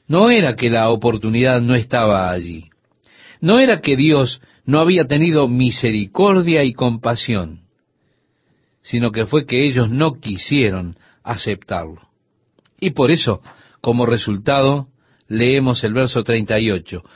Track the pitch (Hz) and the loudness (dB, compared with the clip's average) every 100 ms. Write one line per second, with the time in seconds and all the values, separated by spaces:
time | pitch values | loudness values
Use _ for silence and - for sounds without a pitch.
0 | _ 160 226 233 156 110 120 113 113 113 | _ 2 4 4 2 0 0 2 2 2
1 | 117 110 110 113 127 127 120 127 110 123 | 0 -2 -2 0 2 2 2 0 0 0
2 | 110 98 92 90 85 80 80 _ _ _ | 2 0 0 -4 -8 -12 -16 _ _ _
3 | _ _ - - 160 233 262 202 151 135 | _ _ -20 -6 2 4 4 2 0 2
4 | 151 147 127 - _ _ - 147 165 185 | 2 2 0 -4 _ _ -2 2 4 2
5 | 135 147 170 156 135 123 127 120 120 107 | 2 2 2 2 2 2 0 0 -2 -2
6 | 101 - 196 190 170 160 139 - 131 117 | -4 0 2 2 2 2 0 0 -2 -2
7 | 120 117 - 107 85 82 _ _ _ _ | -4 -4 -2 -4 -4 -10 _ _ _ _
8 | _ _ _ _ _ _ _ _ - 120 | _ _ _ _ _ _ _ _ -6 -2
9 | 120 110 107 151 143 123 143 127 113 123 | -2 -2 0 -2 0 0 0 2 0 0
10 | 160 - 110 95 - 143 113 95 87 85 | -2 -4 -10 -8 -2 0 0 -2 -8 -12
11 | _ _ - 113 - 98 - 92 80 85 | _ _ -10 -8 -6 -8 -8 -10 -10 -16
12 | _ _ _ _ _ _ _ _ 190 135 | _ _ _ _ _ _ _ _ -6 0
13 | 127 165 - 95 - - _ _ - 120 | 2 2 0 -4 -8 -20 _ _ -2 0
14 | 120 117 101 101 110 139 135 143 135 _ | 0 0 -2 -4 -2 2 2 0 -6 _
15 | _ _ _ 110 120 135 131 117 110 113 | _ _ _ -2 0 2 0 0 -2 -2
16 | 127 120 104 113 104 110 110 95 85 90 | -2 -2 -2 -2 0 0 0 -2 -6 -16
17 | - | -16